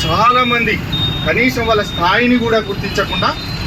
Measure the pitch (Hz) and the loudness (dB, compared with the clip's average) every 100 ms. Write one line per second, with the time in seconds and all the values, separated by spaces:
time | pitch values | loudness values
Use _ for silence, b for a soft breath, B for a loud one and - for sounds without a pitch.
0 | 156 196 220 247 254 233 214 202 - - | 0 2 4 4 2 2 0 -2 -2 -2
1 | - - 165 180 254 247 226 214 202 - | -2 -2 -2 0 0 0 0 0 0 -2
2 | 175 208 240 247 226 220 196 196 196 196 | 0 2 2 2 2 0 0 -4 -4 -2
3 | 196 185 - - - - | -2 -2 -2 -2 -6 -6